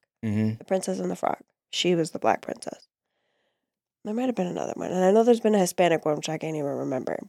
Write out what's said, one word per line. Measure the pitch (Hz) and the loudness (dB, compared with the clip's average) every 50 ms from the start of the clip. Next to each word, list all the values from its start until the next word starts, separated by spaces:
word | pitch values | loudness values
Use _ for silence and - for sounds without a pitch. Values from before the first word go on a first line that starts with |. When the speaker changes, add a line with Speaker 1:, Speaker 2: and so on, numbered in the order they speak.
| _ _ _ _ - | _ _ _ _ -4
Speaker 1:
Mm-hmm. | 113 101 107 110 110 113 113 | -2 0 0 0 0 -2 -4
Speaker 2:
The | - | -4
Princess | - 196 190 190 - 185 196 | -4 -4 -2 -2 -2 -4 -4
and | 185 180 | -4 -6
the | 180 | -4
Frog. | - - - - - - _ _ _ _ _ | -4 -4 -4 -4 -4 -8 _ _ _ _ _
She | - - - 175 180 | -6 -2 0 2 2
was | 165 160 156 | 2 0 -2
the | - - | -4 -2
black | - 110 98 - - | 0 0 0 0 -2
princess. | - - - - - - - _ _ _ _ _ _ _ _ _ _ _ _ _ _ _ _ _ _ _ _ _ _ _ _ - | -8 -12 -10 -12 -14 -14 -14 _ _ _ _ _ _ _ _ _ _ _ _ _ _ _ _ _ _ _ _ _ _ _ _ -10
There | 214 214 | -8 -4
might | 233 254 | -2 -2
have | 262 233 | -2 -2
been | - 185 | -2 -2
another | 180 170 - - - - | -2 -2 -4 -4 -6 -6
one. | - 85 - - | -6 -6 -2 0
And | 185 185 | 4 4
I | 185 196 | 6 6
know | 220 226 | 6 6
there's | 240 240 226 | 6 4 4
been | - 220 214 | 4 2 4
a | 202 | 4
Hispanic | 185 180 - - 180 170 165 156 - | 2 2 2 2 2 4 4 2 0
one, | 156 151 | 0 -2
which | 151 156 - | -2 -2 -6
I | 156 | -6
can't | 151 - 156 160 | -6 -6 -6 -6
even | 151 143 143 | -4 -4 -4
remember. | 139 123 135 143 135 127 - - - - - | -4 -4 -4 -4 -4 -4 -4 -4 -6 -8 -6